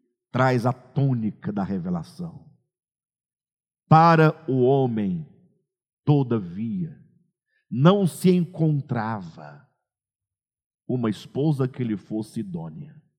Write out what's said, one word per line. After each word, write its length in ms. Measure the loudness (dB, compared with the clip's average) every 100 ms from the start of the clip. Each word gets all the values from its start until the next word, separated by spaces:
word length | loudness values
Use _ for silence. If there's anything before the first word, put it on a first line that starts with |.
| _ _ _
traz 340 | 0 2 2 0
a 80 |
tônica 800 | -4 -6 -2 0 0 -4 -6 -8
da 120 | -6
revelação. 800 | -4 -4 -4 -6 -8 -14 -14 -14 -20 _ _ _ _ _ _ _ _ _ _ _ _ _ _
Para 480 | 6 8 6 4 2 -4
o 160 | 0
homem, 640 | 2 2 2 -2 -2 -4 -8 _ _ _ _ _ _ _
todavia, 960 | 0 2 2 -2 -4 -8 -6 -6 -8 -10 -20 _ _ _ _ _ _
não 360 | 2 4 4 2
se 220 | 0 2
encontrava 1400 | 2 0 -2 0 0 -4 -6 -6 -8 -10 -18 -20 -20 _ _ _ _ _ _ _ _ _ _ _ _ _
uma 220 | -4 -2
esposa 580 | -4 -8 -4 -2 0 -2
que 160 | -4
lhe 140 | -6 -6
fosse 420 | -6 -8 -8 -10
idônea. 560 | -8 -10 -12 -14 -18 -20 _